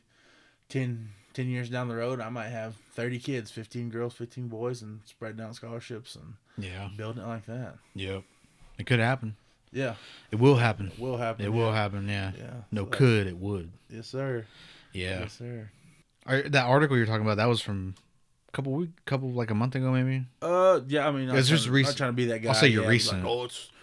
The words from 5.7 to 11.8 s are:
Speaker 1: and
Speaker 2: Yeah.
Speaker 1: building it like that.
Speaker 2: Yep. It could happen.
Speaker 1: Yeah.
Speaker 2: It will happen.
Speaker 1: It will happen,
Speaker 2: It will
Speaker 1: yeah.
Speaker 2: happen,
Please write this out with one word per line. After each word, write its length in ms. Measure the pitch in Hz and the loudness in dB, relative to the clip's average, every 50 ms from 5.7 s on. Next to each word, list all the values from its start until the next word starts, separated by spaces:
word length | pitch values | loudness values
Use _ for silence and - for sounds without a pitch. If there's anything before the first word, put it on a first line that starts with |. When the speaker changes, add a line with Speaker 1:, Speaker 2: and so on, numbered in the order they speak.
| 117 117 - - 120 110 - - - | -10 -10 -10 -10 -12 -12 -12 -14 -16
Speaker 1:
and 180 | - - 82 107 - _ _ _ - | -16 -16 -18 -18 -20 _ _ _ -10
Speaker 2:
Yeah. 320 | 98 95 90 95 101 98 98 | -8 -8 -8 -8 -10 -10 -10
Speaker 1:
building 280 | 104 107 110 117 120 95 | -8 -8 -8 -8 -8 -8
it 40 | 117 | -8
like 180 | 117 113 104 113 | -8 -10 -10 -10
that. 280 | 113 127 123 87 - - _ _ - | -10 -10 -10 -10 -12 -16 _ _ -10
Speaker 2:
Yep. 300 | 98 98 95 98 95 - _ _ _ _ _ _ _ - - - - | -8 -6 -6 -6 -6 -8 _ _ _ _ _ _ _ -20 -18 -14 -8
It 60 | 104 | -2
could 140 | - 127 117 | 0 2 4
happen. 360 | 113 120 135 131 - 110 107 - _ _ _ _ _ _ | 4 2 2 0 -4 -8 -10 -12 _ _ _ _ _ _
Speaker 1:
Yeah. 240 | - 123 135 120 110 - - - - - - - | -6 -4 -4 -4 -4 -8 -12 -20 -20 -20 -10 -4
Speaker 2:
It 40 | 110 110 | 2 6
will 180 | 123 139 139 | 8 8 8
happen. 320 | 120 120 113 104 - 98 92 - | 8 6 4 2 0 -4 -8 -8
Speaker 1:
It 40 | - | -8
will 180 | 120 131 123 117 | -6 -6 -4 -2
happen, 260 | 120 113 110 110 101 | -2 -2 -2 -2 -2
Speaker 2:
It 40 | 101 | 0
will 160 | 113 117 113 110 | 2 4 4 4
Speaker 1:
yeah. 40 | 110 | 4
Speaker 2:
happen, 320 | 110 | 2